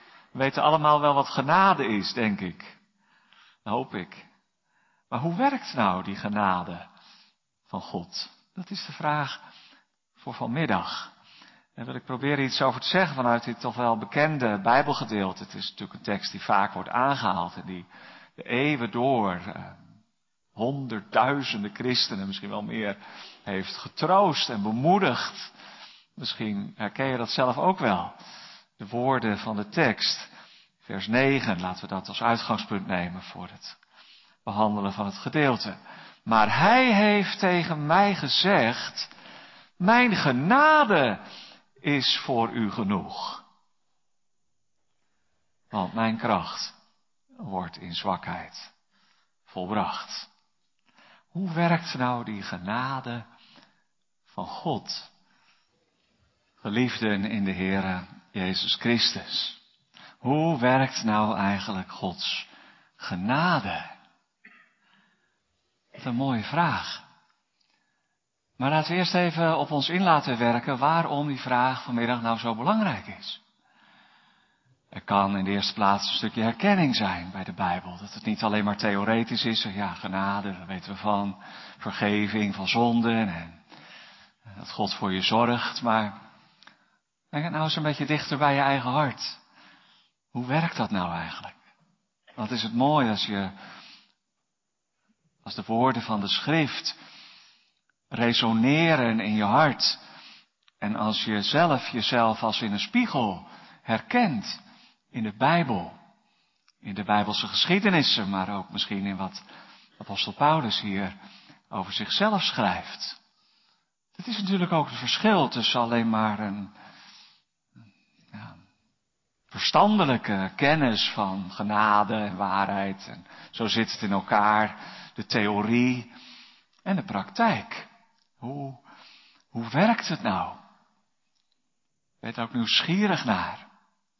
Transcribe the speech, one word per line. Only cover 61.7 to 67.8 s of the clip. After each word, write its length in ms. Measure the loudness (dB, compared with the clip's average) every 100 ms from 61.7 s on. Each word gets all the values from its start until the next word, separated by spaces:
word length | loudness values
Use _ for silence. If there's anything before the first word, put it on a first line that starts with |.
| -6 -8
Gods 580 | -8 -8 -6 -6 -6 -10 -18 -20 _ _ -14
genade? 920 | -8 -4 -2 0 2 0 -2 -8 -10 -18 _ _ _ _ -20 -20 _ _ _ _ _ _ _ _ _ _ _ _ _
Wat 120 | -12
een 100 | -4
mooie 300 | -2 0 -2
vraag. 580 | -2 0 0 0 -6 -12 -16 _ _ _ _ _ _ _